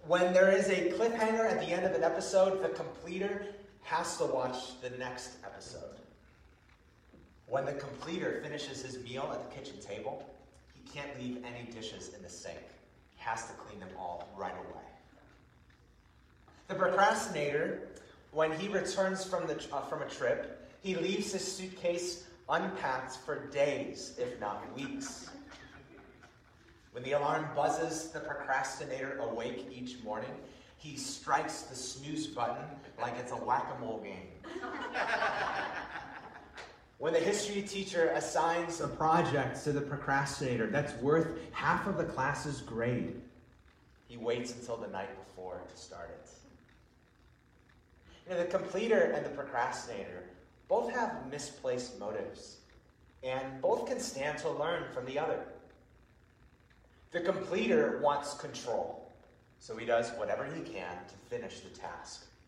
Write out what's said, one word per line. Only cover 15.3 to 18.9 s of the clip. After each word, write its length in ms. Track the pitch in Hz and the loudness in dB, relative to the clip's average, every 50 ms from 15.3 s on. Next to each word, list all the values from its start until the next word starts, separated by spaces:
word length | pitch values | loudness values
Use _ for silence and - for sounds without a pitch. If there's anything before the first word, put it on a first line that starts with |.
| - - - - - - - - - _ - - - - - - - - - - - - - - - - - - | -20 -20 -20 -20 -20 -20 -20 -20 -20 _ -20 -20 -20 -20 -20 -20 -20 -20 -20 -20 -20 -20 -20 -20 -20 -20 -10 -6
The 60 | 190 | 2
procrastinator, 1120 | 185 185 175 185 196 196 208 220 220 - - 180 151 147 143 139 151 165 190 - - - - - - - - - - - - | 4 4 6 8 8 8 8 8 4 0 -2 0 2 2 2 4 2 2 2 0 -4 -6 -10 -12 -16 -18 -20 -20 -20 -20 -6
when 220 | - 151 160 156 | 2 4 4 4
he 160 | 160 160 190 202 | 4 0 -2 0
returns 560 | 208 185 165 - | 0 0 0 2